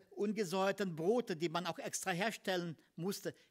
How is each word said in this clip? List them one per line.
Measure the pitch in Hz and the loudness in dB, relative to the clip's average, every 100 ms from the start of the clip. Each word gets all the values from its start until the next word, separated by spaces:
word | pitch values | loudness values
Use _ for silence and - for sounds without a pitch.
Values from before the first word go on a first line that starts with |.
| - | -6
ungesäuerten | - 214 208 185 190 190 196 196 156 | -2 0 0 0 2 2 2 0 0
Brote, | 165 247 233 165 | 2 2 2 0
die | 165 | 0
man | 170 175 | 0 -2
auch | - | -4
extra | 196 - 190 | -4 -4 -2
herstellen | 175 214 - - 180 175 147 - - | 2 0 0 0 0 0 -6 -12 -6
musste, | 175 - 170 - - | -4 -2 -4 -8 -12